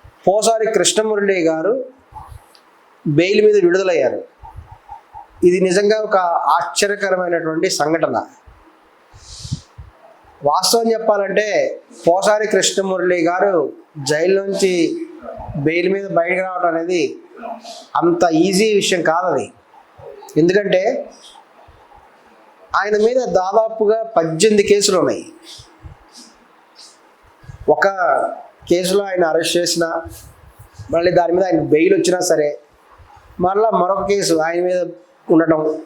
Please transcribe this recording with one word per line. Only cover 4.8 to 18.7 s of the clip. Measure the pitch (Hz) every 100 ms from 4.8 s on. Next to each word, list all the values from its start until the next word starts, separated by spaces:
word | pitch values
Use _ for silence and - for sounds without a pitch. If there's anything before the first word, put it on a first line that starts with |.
| - - _ - - -
ఇది | 175 180
నిజంగా | 185 180 208 214
ఒక | 214 196
ఆశ్చర్యకరమైనటువంటి | 180 170 143 165 170 - 202 202 196 185 180 170 160 160 185
సంఘటన. | 185 151 160 151 113 - - - - _ _ _ _ _ - - - - - - - - _ - _ _ -
వాస్తవం | 143 160 185 233 226
చెప్పాలంటే, | 220 220 208 190 190 214 175 131 - - - 170
పోసారి | 180 196 214 214
కృష్ణమురళి | 202 - - 190 185 180 180
గారు | 165 180 202 175 135 - - 156
జైలు | 135 151 180 196
నుంచి | 196 190 190 175 160 - - - - - - -
బెయిల్ | 143 170 180
మీద | 196 196
బయటకు | 170 170 185
రావడం | 185 180 175
అనేది | 165 170 180 147 - - - - 226 - - - 143
అంత | 165 170 175
ఈజీ | 160 185 185 220